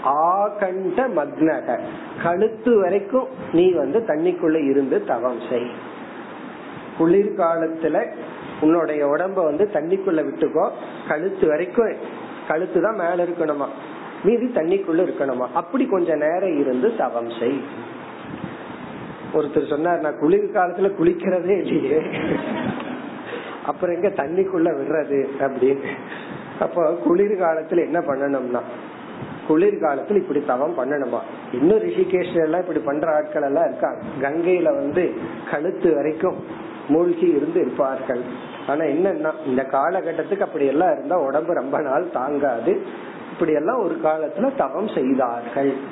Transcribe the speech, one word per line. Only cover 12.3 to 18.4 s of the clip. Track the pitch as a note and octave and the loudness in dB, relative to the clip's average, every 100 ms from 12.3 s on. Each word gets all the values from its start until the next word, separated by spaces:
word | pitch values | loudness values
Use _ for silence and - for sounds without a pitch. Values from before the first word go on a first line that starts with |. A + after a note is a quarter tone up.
| - - | -12 -2
கழுத்து | - - F#3 | -2 2 2
தான் | F#3+ G#3+ | 2 2
மேல | E3+ F3 | 0 2
இருக்கணுமா, | E3+ E3+ D#3 D3 C3+ - - - - - | 0 0 0 0 -2 -6 -12 -12 -12 0
மீதி | G3+ A#3 A#3+ | 2 4 2
தண்ணிக்குள்ள | G3 D#3+ G3 F3 E3 F3+ | 0 2 0 2 2 2
இருக்கணுமா, | - C#3 B2 B2 | 0 -2 0 -2
அப்படி | E3 E3+ C4+ B3+ | -2 -2 -2 2
கொஞ்ச | G3 E3+ | 2 2
நேரம் | D3+ D3+ F3 F#3+ D3+ | 2 2 2 0 0
இருந்து | C#3 B2+ G#3+ A#3 | 2 2 0 2
தவம் | C3+ A#2 A#2 - | -2 -2 -6 -2
செய். | A#2+ C3+ - - A#2 - - - - - | -2 -2 -6 -10 -12 -14 -14 -14 -12 -12